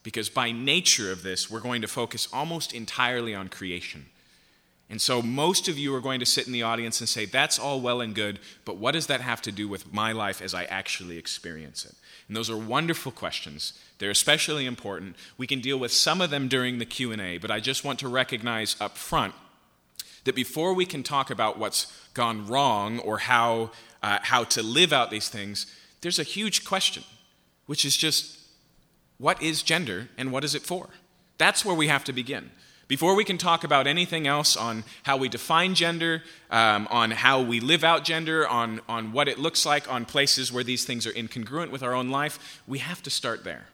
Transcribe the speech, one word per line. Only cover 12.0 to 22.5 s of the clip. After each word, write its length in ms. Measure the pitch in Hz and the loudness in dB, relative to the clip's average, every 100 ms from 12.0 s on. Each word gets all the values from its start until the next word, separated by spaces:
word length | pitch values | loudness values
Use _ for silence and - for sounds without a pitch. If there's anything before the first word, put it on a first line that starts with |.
| - - - | -20 -20 -10
And 80 | |
those 140 | 107 113 | -6 -4
are 80 | 110 | -6
wonderful 540 | 110 127 165 165 135 | -2 -2 0 -2 -6
questions. 640 | - 85 - - 73 - - - _ | -6 -6 -4 -8 -8 -10 -10 -20 _
They're 100 | 101 | 0
especially 560 | 101 - 156 - 151 | 2 4 4 2 -2
important. 500 | 131 120 101 90 98 - - - | -4 -6 -8 -8 -10 -16 -20 -12
We 100 | 127 | -4
can 140 | 135 | -4
deal 160 | 123 135 | -2 -2
with 140 | 120 | 0
some 300 | - 180 180 | 2 4 2
of 100 | 175 | 2
them 160 | 143 131 | 0 2
during 320 | 131 127 123 | 2 2 -2
the 60 | |
Q 260 | 117 - 123 | -6 -4 -4
and 100 | 107 | -4
A, 160 | 92 87 | -6 -6
but 140 | 104 | -4
I 80 | 107 | -2
just 240 | 117 131 | -2 -4
want 160 | 139 127 | -4 -6
to 80 | 135 | -2
recognize 680 | 127 123 123 120 113 107 - | 0 0 -2 -4 -2 -2 -2
up 160 | 104 - | -6 -6
front 380 | - 131 98 - - _ _ _ _ - - - | -2 0 0 -6 -20 _ _ _ _ -18 -18 -4
that 100 | 131 | -2
before 380 | 127 123 156 175 | -2 -4 -2 0
we 120 | 185 180 | 2 0
can 160 | 151 | -2
talk 260 | 127 139 131 | -2 -2 -2
about 280 | 113 110 104 | 0 0 0
what's 300 | 107 - - - - | -2 -2 -4 -12 -14
gone 320 | - 117 110 | -2 -2 -2
wrong 520 | 101 | 0